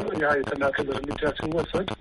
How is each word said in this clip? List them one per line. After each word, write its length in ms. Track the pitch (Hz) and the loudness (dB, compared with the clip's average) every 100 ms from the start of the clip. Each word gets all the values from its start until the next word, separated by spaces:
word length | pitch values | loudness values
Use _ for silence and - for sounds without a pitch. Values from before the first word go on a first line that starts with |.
| - 156 | 2 0
ያ 120 | 151 147 | 2 2
የተናጠል 520 | - 139 139 151 139 | 2 0 2 2 -2
እርምጃ 420 | 143 143 - 151 - | -2 -4 0 0 0
ሲወሰድ 520 | 156 165 - 175 196 - | 0 0 0 -2 -2 -2